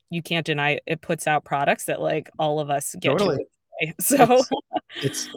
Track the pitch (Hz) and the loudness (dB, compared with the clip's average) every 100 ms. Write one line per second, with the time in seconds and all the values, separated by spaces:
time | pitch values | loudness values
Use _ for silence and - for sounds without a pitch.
0 | _ 170 156 165 156 147 143 147 - 160 | _ -10 -4 -4 -2 0 0 0 -2 -6
1 | - 160 - 151 - 143 143 233 - 143 | -4 -4 0 0 0 -2 0 0 -2 -4
2 | 156 156 - - 156 151 143 143 - 180 | -2 -2 -6 -4 -2 0 -2 -4 -4 -4
3 | - 147 202 139 - _ _ - 160 - | 0 2 2 0 -6 _ _ -8 -8 -4
4 | 285 277 233 254 262 277 - - - - | 0 6 6 6 4 -4 -6 -10 -8 -6
5 | 139 - - | -6 -6 -10